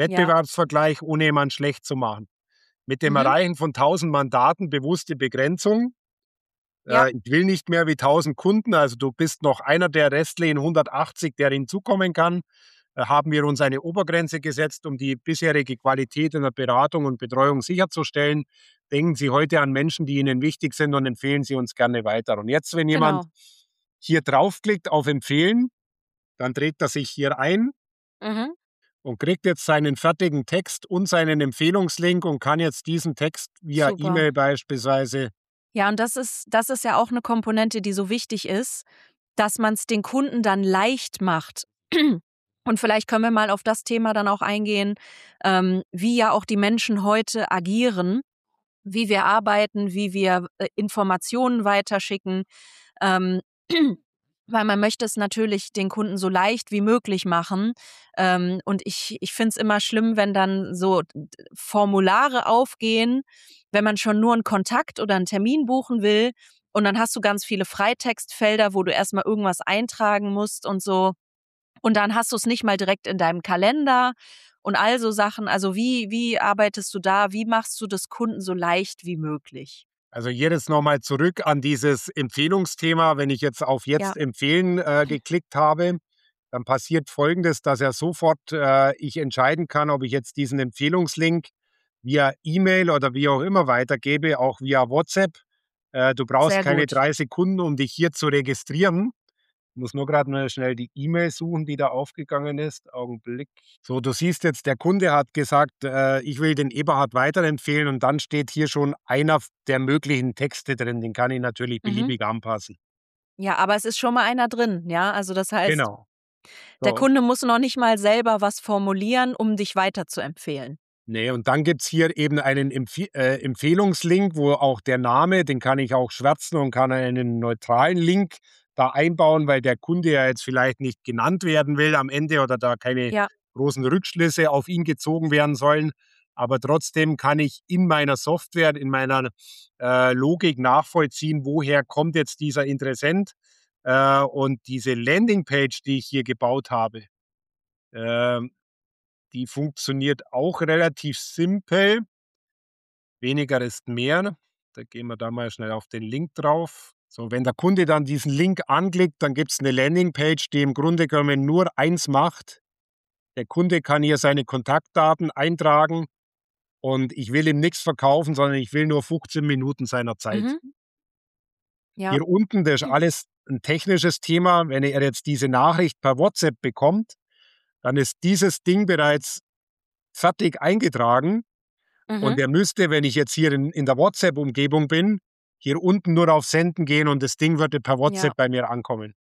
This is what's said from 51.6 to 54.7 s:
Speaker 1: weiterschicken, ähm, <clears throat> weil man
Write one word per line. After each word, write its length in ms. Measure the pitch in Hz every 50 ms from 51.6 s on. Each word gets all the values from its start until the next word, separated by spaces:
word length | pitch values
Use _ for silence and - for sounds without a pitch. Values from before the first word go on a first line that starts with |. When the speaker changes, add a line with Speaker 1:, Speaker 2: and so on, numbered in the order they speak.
| 202
Speaker 1:
weiterschicken, 800 | 202 202 202 196 - 208 196 - - 202 196 - 190 185 190 190 - _ - - - - - _ _ _ -
ähm, 400 | 196 196 185 185 185 185 185 185 - _ _ _ _ -
<clears throat> 340 | 330 330 302 262 175 - _ _ _ _ _ _ _ _ _
weil 180 | - 226 220 208
man 140 | 214